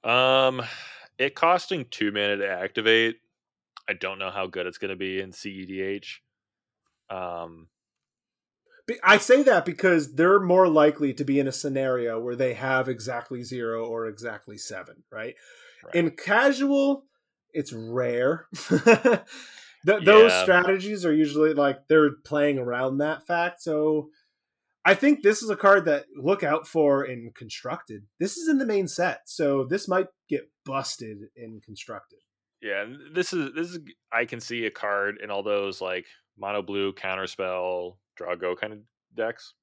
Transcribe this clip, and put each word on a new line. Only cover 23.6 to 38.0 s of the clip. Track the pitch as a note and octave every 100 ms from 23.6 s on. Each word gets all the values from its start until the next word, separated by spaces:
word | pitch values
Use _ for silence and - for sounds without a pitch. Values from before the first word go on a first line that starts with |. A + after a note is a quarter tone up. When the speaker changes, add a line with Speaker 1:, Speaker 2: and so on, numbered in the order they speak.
Speaker 2:
So | E3 D3+ D3+ D3+ D3+ _ _ _ _ _ _ _
I | F3
think | F#3+ C#4 D4
this | G3+ G#3+
is | A3
a | G3+
card | G3 G3 E3
that | C#3+ - -
look | C3+ G3
out | D#3 D#3 D#3+
for | E3 D3 C#3
in | C3 B2 A#2
Constructed. | - A2+ - B2 D#3+ - G#2 G#2+ _
This | F#3+ F4
is | D#4+
in | C#4
the | B3
main | G3+ F#3
set, | - F3 - -
so | - C#3+ C#3
this | C3 G3 G3
might | F#3 F#3 _ _
get | C#3 - _
busted | - C3+ B2+ - A2+ G#2 G#2 -
in | A2+ A2
Constructed. | G#2+ G2+ - G#2 _ _ _ _ _ _
Speaker 1:
Yeah, | A2 G2
and | G#2+ C#3 C#3+
this | E3 F3
is, | F3+ C#3
this | C3+ F3
is, | F3 D3 _ _
I | A#2
can | A#2 A#2
see | - A#2+ A2
a |
card | - G#2 G2+ G2+ G#2
in | G#2
all | G2+
those, | G2+ G2+ G2 F#2
like, | F#2 F#2 - _ _ _
mono | G2 G#2
blue, | F#2 G2+ G2
counterspell, | F#2+ F#2+ F#2+ F#2+ - F#2 F#2 F2+ F2+ F2+ F#2+